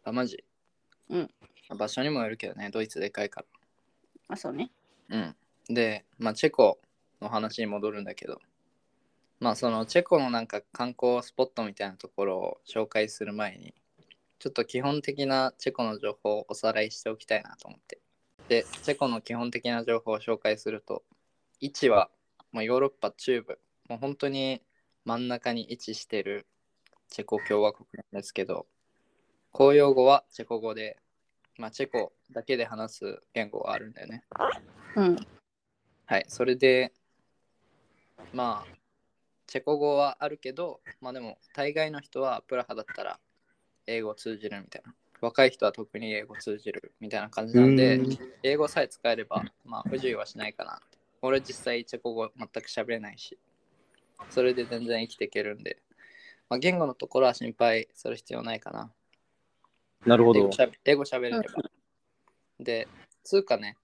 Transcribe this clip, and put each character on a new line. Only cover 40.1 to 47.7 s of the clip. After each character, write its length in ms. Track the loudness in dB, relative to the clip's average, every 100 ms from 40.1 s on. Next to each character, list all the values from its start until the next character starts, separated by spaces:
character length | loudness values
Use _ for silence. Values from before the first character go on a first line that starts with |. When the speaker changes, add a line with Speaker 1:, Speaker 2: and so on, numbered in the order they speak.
| 0
Speaker 1:
あ 80 | -8
る 100 | -6
け 160 | -10
ど、 280 | -8 -8 -10 -20 -14
ま 120 | -12
あ 20 |
で 60 | -10
も、 180 | -12 -16 _
大 200 | -4 -2
概 180 | 0 -2
の 80 | -4
人 220 | -10 -4
は 200 | -2 -4 _
プ 80 | -6
ラ 80 |
ハ 100 | -4
だ 100 | -10
っ 20 | -10 -10
た 80 |
ら 160 | -10 -10 _ _ _ _ _ _ -6
英 160 | -6
語 140 | -4 -8
通 220 | -10 -8
じ 120 | -8
る 120 | -10
み 60 | -12
た 120 | -18
い 20 |
な。 120 | -18 -20 _ _
若 260 | -2 4 4
い 60 |
人 140 | 6 0
は 60 |
特 280 | 0 -12 -10
に 120 | -6
英 120 | -6
語 120 | -6 -10
通 200 | -8 -8
じ 140 | -8
る 220 | -12 -14 _
み 100 | -8
た 100 | -6
い 20 |
な 80 | -6
感 180 | -6 4
じ 80 | 8
な 120 |
ん 80 | 10